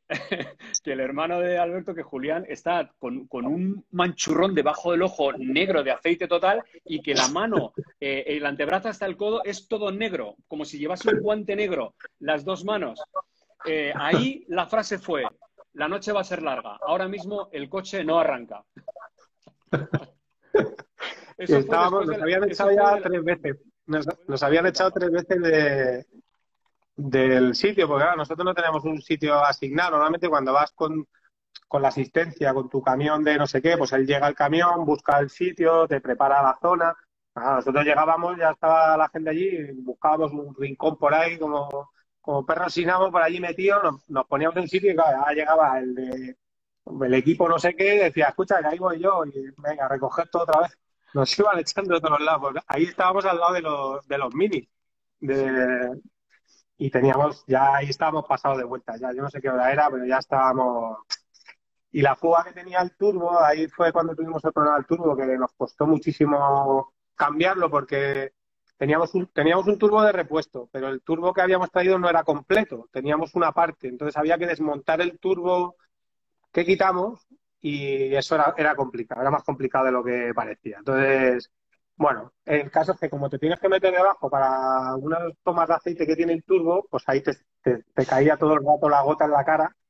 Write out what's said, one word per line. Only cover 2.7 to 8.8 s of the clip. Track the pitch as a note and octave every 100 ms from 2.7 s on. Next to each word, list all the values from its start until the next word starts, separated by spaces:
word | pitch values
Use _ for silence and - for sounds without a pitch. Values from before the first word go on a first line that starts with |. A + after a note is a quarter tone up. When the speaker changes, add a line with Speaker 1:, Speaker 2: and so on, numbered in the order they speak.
| F3 - _
Speaker 1:
con, | B2+ C3 C3
con | B2+ B2
un | E3 F#3+ G3 -
manchurrón | F3+ F3+ F3 - D#3 F#3+
debajo | E3+ C#3+ D3+ F3
del | E3+
ojo | F#3 F3 C#3
negro | C3 C3 C#3 F#3+ E3+
de | C3+
aceite | A#2+ E3 E3+ F3+
total | F3 F#3 G#3+ - -
y | - D3+
que | D3
la | C#3 B2+
mano, | D#3+ A3+ F#3+ A#2 - - _
eh, | C#3 C3+ C#3
el | D3 C#3+
antebrazo | C#3+ D3+ F#3+